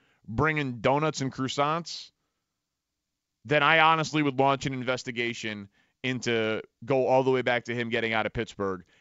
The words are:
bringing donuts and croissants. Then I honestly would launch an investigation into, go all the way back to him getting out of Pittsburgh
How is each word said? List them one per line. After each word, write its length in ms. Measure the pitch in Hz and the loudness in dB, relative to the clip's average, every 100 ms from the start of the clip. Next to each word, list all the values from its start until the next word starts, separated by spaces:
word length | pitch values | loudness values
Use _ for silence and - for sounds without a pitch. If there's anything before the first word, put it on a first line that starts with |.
| _ _ - | _ _ -8
bringing 540 | 113 151 156 135 120 | 0 0 2 -2 -4
donuts 400 | 127 143 156 - | -2 0 0 -2
and 120 | 135 | -6
croissants. 800 | 131 131 - 143 165 165 - - _ _ _ _ _ _ _ _ _ _ _ _ _ 110 | -4 -6 -2 -2 -2 -8 -14 -16 _ _ _ _ _ _ _ _ _ _ _ _ _ 0
Then 140 | 151 | 4
I 160 | 143 160 | 6 6
honestly 420 | 160 160 151 151 | 6 4 2 0
would 160 | 147 131 | 0 2
launch 260 | 135 135 | 2 2
an 80 | 143 | -2
investigation 960 | 131 123 127 - 117 117 117 110 104 98 _ _ _ | -6 -4 -4 -4 -4 -4 -4 -8 -8 -12 _ _ _
into, 580 | 131 127 120 117 110 107 - - | -6 -4 0 0 0 -2 -8 -12
go 220 | 117 135 127 | -2 0 4
all 180 | 131 | 2
the 80 | 131 | 4
way 100 | 131 | 2
back 220 | 123 120 | 2 0
to 100 | 117 | -2
him 140 | 120 117 | -6 -2
getting 240 | 117 113 | -2 0
out 100 | 110 | -2
of 80 | 104 | -2
Pittsburgh 520 | - 110 - 98 90 - _ | -4 -8 -4 -6 -6 -10 _